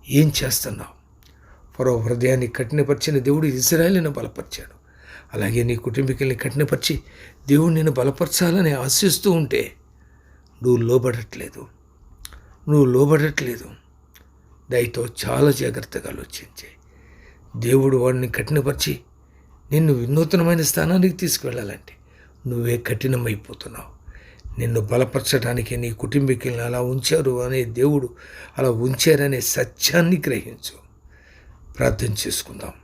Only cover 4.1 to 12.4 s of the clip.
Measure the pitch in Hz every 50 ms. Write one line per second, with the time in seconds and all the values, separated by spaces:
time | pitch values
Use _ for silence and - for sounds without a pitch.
4.1 | 139 - - - - - - - - - - - - - _ _ _ - - -
5.1 | - - - - - 107 104 101 113 120 117 120 120 113 - 127 107 139 139 131
6.1 | 127 - 139 131 127 110 - 127 117 143 151 139 - 139 - - - - - -
7.1 | - - - - - _ - 135 143 147 160 175 160 160 156 156 131 127 123 139
8.1 | 135 - 180 151 - - 180 170 165 196 185 156 143 131 131 135 - - 202 185
9.1 | 151 - - 208 175 165 151 120 - 120 - - - - _ _ _ _ - _
10.1 | _ _ _ _ - _ _ _ _ - 117 123 123 117 117 113 123 127 117 127
11.1 | 117 120 107 - - - - - - - - - - _ _ _ _ _ - -
12.1 | - - - - - -